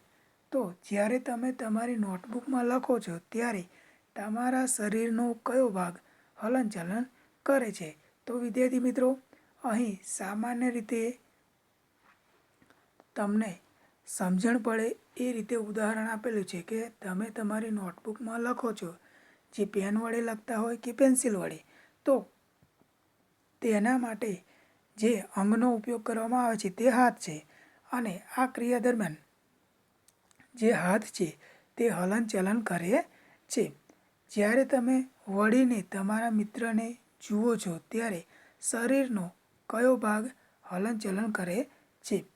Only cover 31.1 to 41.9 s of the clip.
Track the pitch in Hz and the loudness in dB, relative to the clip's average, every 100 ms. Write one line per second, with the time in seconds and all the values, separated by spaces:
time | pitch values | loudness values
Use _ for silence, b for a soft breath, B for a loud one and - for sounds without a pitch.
31.1 | - 165 - b b b - 233 170 180 | -2 -4 -4 b b b 0 0 2 0
32.1 | 214 233 202 190 226 220 170 170 269 339 | 0 0 0 2 0 0 -2 2 2 0
33.1 | b b b _ - 165 - _ - _ | b b b _ -2 -2 -4 _ -20 _
34.1 | _ _ 214 208 247 269 269 240 262 262 | _ _ 0 4 4 4 2 4 2 0
35.1 | _ - 196 214 247 262 226 180 196 196 | _ -4 2 4 6 4 2 -2 -4 -2
36.1 | 220 233 220 208 - 233 220 226 240 _ | 0 0 0 0 -4 -2 0 -2 -8 _
37.1 | _ - 208 233 220 190 165 - 220 233 | _ -4 0 2 0 -2 -8 -6 -4 -4
38.1 | 180 - b b b - 233 233 269 262 | -6 -10 b b b -6 -2 2 2 2
39.1 | 208 175 - _ _ _ 220 254 247 214 | -2 -6 -10 _ _ _ 2 4 4 2
40.1 | 214 247 - b b - 180 208 226 214 | 0 -4 -10 b b -8 -4 -2 -2 -4
41.1 | 190 220 214 180 185 285 b b | -2 -2 -2 -2 -2 -4 b b